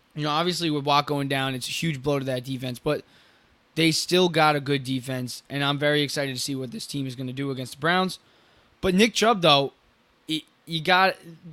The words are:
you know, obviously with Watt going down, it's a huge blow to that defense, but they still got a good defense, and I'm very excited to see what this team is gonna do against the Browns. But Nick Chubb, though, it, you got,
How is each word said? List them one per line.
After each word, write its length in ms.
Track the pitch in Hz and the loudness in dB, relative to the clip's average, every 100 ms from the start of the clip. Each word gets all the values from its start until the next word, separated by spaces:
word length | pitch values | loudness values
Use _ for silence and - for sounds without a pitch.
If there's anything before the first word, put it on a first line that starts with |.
| _ 156 | _ -8
you 80 | |
know, 80 | 151 | -4
obviously 400 | 147 175 165 170 | -2 -2 -2 -2
with 140 | 147 139 | -2 2
Watt 200 | 143 143 | 2 2
going 220 | 143 139 | -2 -2
down, 260 | 139 135 | -2 -2
it's 140 | 127 - | -4 -6
a 40 | |
huge 300 | - 165 143 | -4 -4 -2
blow 160 | 139 143 | -2 -2
to 80 | 135 | -2
that 200 | 127 127 | -4 -4
defense, 340 | 131 127 120 | -8 -8 -6
but 240 | 151 143 - _ _ _ _ _ _ - | -2 -4 -6 _ _ _ _ _ _ 0
they 160 | 165 | 2
still 380 | 156 - 180 180 | 2 2 4 4
got 260 | 165 151 147 | 4 4 4
a 60 | |
good 240 | 139 143 127 | 0 -2 -2
defense, 580 | 131 123 131 123 - - | -4 -4 -6 -6 -10 -8
and 140 | 139 | -4
I'm 140 | 143 143 | -2 0
very 240 | 147 147 | 2 2
excited 320 | 143 - 139 | 0 -2 -4
to 80 | 127 | -4
see 140 | - 135 | -6 -6
what 160 | 131 | -6
this 160 | 226 - | -10 -8
team 180 | 143 135 | -6 -6
is 100 | 123 | -8
gonna 180 | 127 | -8
do 180 | 127 139 | -6 -6
against 220 | 131 127 | -6 -10
the 60 | 139 | -4
Browns. 380 | 156 180 185 - _ _ _ _ _ _ | 0 2 0 -4 _ _ _ _ _ _
But 140 | 190 | 0
Nick 220 | 185 226 - | 4 4 4
Chubb, 260 | 214 220 | 2 4
though, 320 | 165 143 135 - _ _ _ _ - | 6 4 4 -6 _ _ _ _ -6
it, 160 | 156 - _ - | -6 -8 _ -8
you 140 | 165 | -4
got, 340 | 156 185 190 - 165 160 175 | 2 4 4 2 -8 -20 -12